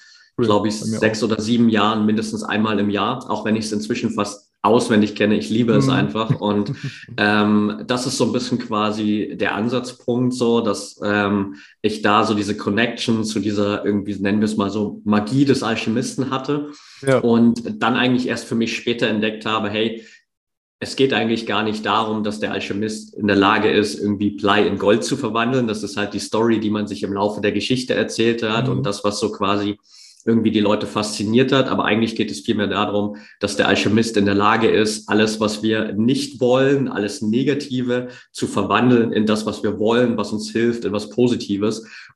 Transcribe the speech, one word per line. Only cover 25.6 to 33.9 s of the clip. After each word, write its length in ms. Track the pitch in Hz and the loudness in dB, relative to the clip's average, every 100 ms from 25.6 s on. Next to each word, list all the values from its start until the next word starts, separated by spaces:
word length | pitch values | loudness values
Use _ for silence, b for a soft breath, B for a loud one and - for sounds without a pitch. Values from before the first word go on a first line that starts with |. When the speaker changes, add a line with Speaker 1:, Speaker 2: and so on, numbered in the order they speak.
| 117 | -2
Speaker 2:
Das 140 | 104 | -4
ist 140 | 101 - | -6 -6
halt 160 | 104 | -6
die 40 | 101 | -6
Story, 400 | - 110 117 110 | -4 0 2 2
die 100 | 104 | 0
man 160 | 107 104 | -2 -4
sich 160 | 98 | -6
im 80 | 101 | -4
Laufe 280 | 98 104 104 | 0 -2 0
der 120 | 104 | -2
Geschichte 420 | 104 - 127 - | -2 -2 -2 0
erzählt 480 | - 113 - 113 117 | -2 -2 0 0 0
hat 240 | 110 113 131 | -2 0 0
Speaker 1:
Mhm. 120 | 127 | -2
Speaker 2:
und 80 | 101 | -2
das, 180 | 101 | -2
was 160 | 104 104 | -4 -2
so 100 | 107 | -4
quasi 480 | - 98 101 104 101 B B B B - | -2 0 0 -2 -6 B B B B 0
irgendwie 240 | 117 107 | 2 4
die 100 | 107 | 2
Leute 260 | 101 107 104 | 2 2 -2
fasziniert 640 | 117 107 - 107 117 131 | -4 -4 -4 0 2 4
hat. 160 | 135 - | 2 2
Aber 160 | 101 | 0
eigentlich 320 | - 107 113 - | 0 0 0 -2
geht 140 | 107 | -4
es 100 | - | -4
vielmehr 260 | - 101 98 | -4 -2 0
darum, 500 | 95 104 104 104 B B _ | 0 0 -2 -2 B B _
dass 160 | 101 - | -4 0
der 120 | - | 2
Alchemist 480 | 101 113 | 2 4